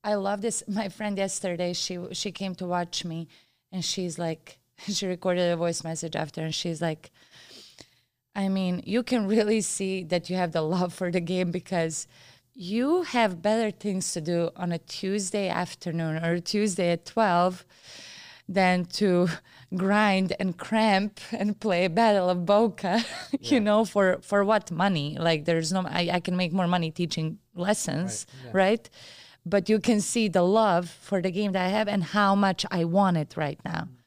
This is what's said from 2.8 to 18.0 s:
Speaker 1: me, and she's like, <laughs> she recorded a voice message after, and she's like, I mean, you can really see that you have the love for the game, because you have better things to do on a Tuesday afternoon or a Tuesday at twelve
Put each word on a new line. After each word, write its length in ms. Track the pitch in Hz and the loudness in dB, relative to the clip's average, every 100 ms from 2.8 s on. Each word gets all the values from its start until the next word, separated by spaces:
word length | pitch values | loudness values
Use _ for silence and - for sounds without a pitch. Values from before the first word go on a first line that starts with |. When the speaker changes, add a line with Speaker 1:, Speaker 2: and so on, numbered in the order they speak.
| 175 - | -2 -6
Speaker 1:
me, 240 | 175 165 165 - _ _ _ | -6 -8 -10 -16 _ _ _
and 140 | 185 | -6
she's 340 | 156 - 180 160 | -4 -4 -4 -4
like, 400 | 165 160 - - _ | -6 -6 -12 -20 _
<laughs> 140 | _ - | _ -6
she 180 | 196 190 | -4 -4
recorded 440 | 180 185 180 175 | -2 0 2 2
a 40 | 170 | 2
voice 280 | 170 170 | 0 -2
message 320 | 160 165 165 160 | -6 -6 -6 -4
after, 240 | 156 - | -6 -6
and 120 | 160 | -6
she's 260 | 160 175 156 | -4 -4 -2
like, 300 | 165 156 - _ _ - - - - - - _ _ _ _ | -4 -4 -12 _ _ -20 -20 -20 -20 -20 -20 _ _ _ _
I 140 | 208 196 | -4 -2
mean, 340 | 190 185 180 - | 0 -2 -2 -2
you 160 | 220 | -2
can 240 | 240 254 196 | 0 0 2
really 340 | 220 208 220 | 2 2 2
see 440 | - - 190 190 | 0 -4 -4 -4
that 260 | 165 175 175 | -2 -4 -2
you 60 | 185 | -2
have 160 | 180 | 0
the 100 | 165 | 0
love 320 | 156 180 180 | 0 0 0
for 160 | - 180 | -2 -2
the 100 | 180 | -2
game, 300 | 170 185 180 | -2 -2 0
because 560 | 175 - 185 165 160 - - - - _ | -4 -4 -2 -2 -4 -12 -20 -20 -20 _
you 480 | - 180 220 269 359 | -14 -4 -2 0 0
have 400 | 349 247 220 175 | 0 2 2 0
better 280 | 190 220 220 | 0 0 0
things 420 | - 208 190 - | -4 -4 -4 -4
to 80 | 175 | -4
do 300 | 156 170 165 - | -2 0 0 -4
on 160 | 180 | -4
a 60 | 170 | -4
Tuesday 680 | - - 190 208 190 208 190 | -8 -8 -4 -2 -2 -2 -2
afternoon 760 | 175 180 - 175 165 160 160 | -2 -4 -6 -6 -4 -4 -2
or 100 | 170 | -2
a 60 | 175 | -2
Tuesday 520 | 175 208 214 180 175 | -2 -2 0 0 0
at 140 | 170 - | 0 -2
twelve 580 | - 214 175 180 180 - _ - - | 0 2 4 2 -2 -18 _ -20 -20